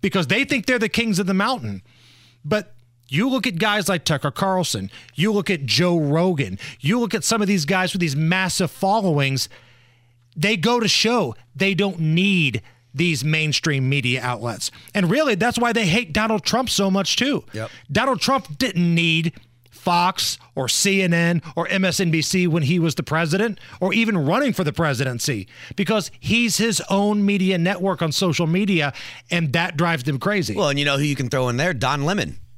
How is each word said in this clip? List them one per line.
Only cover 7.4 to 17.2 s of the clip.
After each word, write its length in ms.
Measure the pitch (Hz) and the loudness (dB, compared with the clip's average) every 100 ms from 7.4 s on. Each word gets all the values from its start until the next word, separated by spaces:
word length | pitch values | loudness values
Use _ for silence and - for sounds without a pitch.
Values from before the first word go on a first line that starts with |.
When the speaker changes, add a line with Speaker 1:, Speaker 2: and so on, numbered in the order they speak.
Speaker 1:
of 80 | 202 | 2
these 160 | 202 | 0
guys 300 | 143 190 185 | 2 0 0
with 80 | 190 | -2
these 140 | 175 139 | -2 0
massive 540 | 160 185 185 - 175 | 0 2 0 0 -4
followings, 760 | - 190 214 196 147 135 135 - - - - - _ _ _ _ - | 0 0 2 2 2 2 0 -4 -10 -20 -20 -20 _ _ _ _ -2
they 220 | 190 220 | 0 2
go 200 | 170 240 | 2 2
to 100 | 220 | 2
show 460 | - 214 240 151 110 - 139 | 2 2 2 0 -4 -16 -2
they 160 | 196 | 0
don't 280 | 180 202 170 | 2 0 0
need 600 | 156 165 196 190 147 107 - - _ | 0 2 4 2 0 -2 -10 -20 _
these 320 | 135 175 147 | -2 0 0
mainstream 640 | 139 156 156 143 156 139 131 | 0 0 0 0 0 0 0
media 320 | 139 123 123 | 0 0 -2
outlets. 500 | 123 123 117 113 - - - | -2 -4 -6 -6 -8 -10 -6
And 160 | 208 175 | -2 2
really, 260 | 240 302 208 | 2 2 2
that's 220 | 226 233 | 0 2
why 140 | 233 | 0
they 140 | 233 202 | 2 2
hate 260 | 185 233 | 0 0
Donald 320 | 156 220 220 | -2 0 0
Trump 240 | - 226 262 | 0 0 0
so 220 | - 196 | 0 2
much, 260 | 190 196 | 2 0
too. 300 | - | 0